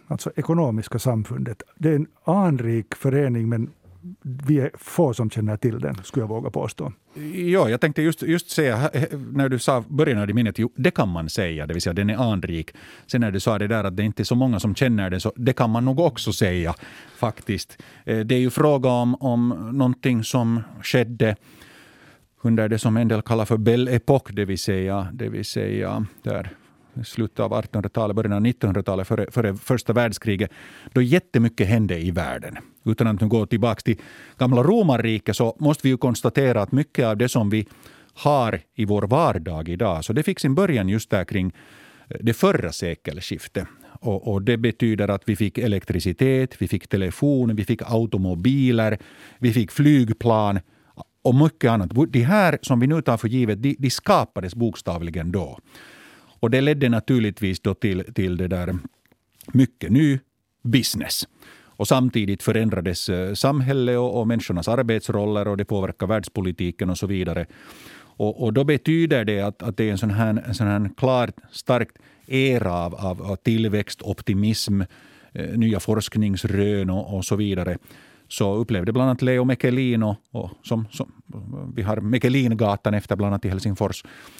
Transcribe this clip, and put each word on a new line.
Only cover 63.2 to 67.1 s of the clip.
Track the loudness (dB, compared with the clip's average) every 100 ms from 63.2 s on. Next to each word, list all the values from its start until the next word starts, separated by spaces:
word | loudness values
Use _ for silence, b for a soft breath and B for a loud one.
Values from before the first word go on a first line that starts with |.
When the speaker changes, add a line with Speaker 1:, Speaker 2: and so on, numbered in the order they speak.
| -2
Speaker 2:
samhället | -2 0 2 2 2 2 2
och, | 0 0
och | 0
människornas | 0 -2 -4 0
arbetsroller, | 0 0 0 0 -2 0 0 -2
och | -2
det |
påverkar | -2 -2 -2 -4 -2
världspolitiken | -2 -2 -4 -4 -2 -4 -4 -4
och | -2
så |
vidare. | -2